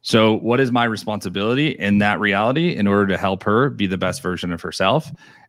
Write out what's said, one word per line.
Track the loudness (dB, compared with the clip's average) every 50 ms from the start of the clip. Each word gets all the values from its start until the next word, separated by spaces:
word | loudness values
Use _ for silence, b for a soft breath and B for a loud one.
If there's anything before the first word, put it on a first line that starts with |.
So | _ 0 2 4 4 4 2
what | 2 0 0 0 2
is | 2 2
my | 2 0 0
responsibility | 0 -2 -4 -4 -6 -6 -6 -6 -6 -6 -4 -2 -2 0 0 -2 -2
in | -4 -2 0 2 2
that | 4 4 2 2 0
reality | 0 0 2 2 2 2 0 0 0 -2 0
in | 0 0
order | 2 4 4 2
to | 2 0
help | 0 0 -2 -2 -2 -2
her | 0 2 2 2 0
be | 0 -2 -2
the | -2 -2
best | -2 -2 -4 -4 -4
version | -4 -6 -6 -4 -6 -6 -6
of | -6
herself? | -8 -10 -4 0 0 2 2 0 -2 -4 -16 B B B B B B